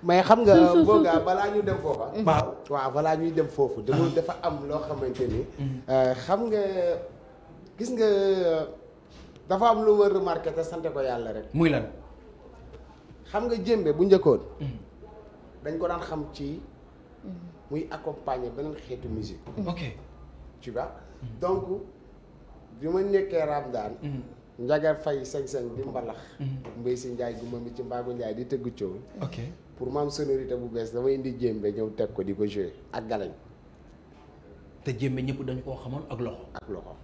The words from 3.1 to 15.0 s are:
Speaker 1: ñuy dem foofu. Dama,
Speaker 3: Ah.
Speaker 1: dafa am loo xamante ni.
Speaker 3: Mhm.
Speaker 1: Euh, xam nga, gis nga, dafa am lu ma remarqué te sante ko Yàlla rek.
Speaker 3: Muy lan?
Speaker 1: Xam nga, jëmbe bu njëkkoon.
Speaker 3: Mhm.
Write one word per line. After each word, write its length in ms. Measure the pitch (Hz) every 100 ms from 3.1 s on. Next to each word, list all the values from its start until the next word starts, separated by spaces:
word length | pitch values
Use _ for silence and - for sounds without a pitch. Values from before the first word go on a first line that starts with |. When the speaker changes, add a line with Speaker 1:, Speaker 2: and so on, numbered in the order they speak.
| 160
Speaker 1:
ñuy 160 | 165
dem 160 | 160 147
foofu. 340 | - 135 120
Dama, 220 | 104 147 170
Speaker 3:
Ah. 80 |
Speaker 1:
dafa 220 | 165 - -
am 160 | 170 147 143
loo 100 | 151
xamante 480 | 151 143 131 120 123
ni. 180 | 113 - -
Speaker 3:
Mhm. 220 | 135 131 120
Speaker 1:
Euh, 260 | 131 127
xam 260 | 127 - 196 233
nga, 140 | 214 196 185 175 170 - - - - - - - -
gis 140 | 233
nga, 160 | 247 220 196 196 190 175 160 151 - - - - - - - -
dafa 180 | 185 233
am 120 | 220
lu 120 | 214 208
ma 100 | 202
remarqué 440 | 190 180 165 165
te 80 | 160
sante 260 | 160 170 165
ko 80 | 143
Yàlla 320 | 135 120 113
rek. 120 | 107 104
Speaker 3:
Muy 160 | 151 165
lan? 180 | 135 104 - - - - - - - - - - - - - -
Speaker 1:
Xam 160 | 202 233
nga, 80 | 226
jëmbe 360 | 185 226 165
bu 120 | 151
njëkkoon. 360 | 190 190 156 117 - -
Speaker 3:
Mhm. 180 | 139 120 - -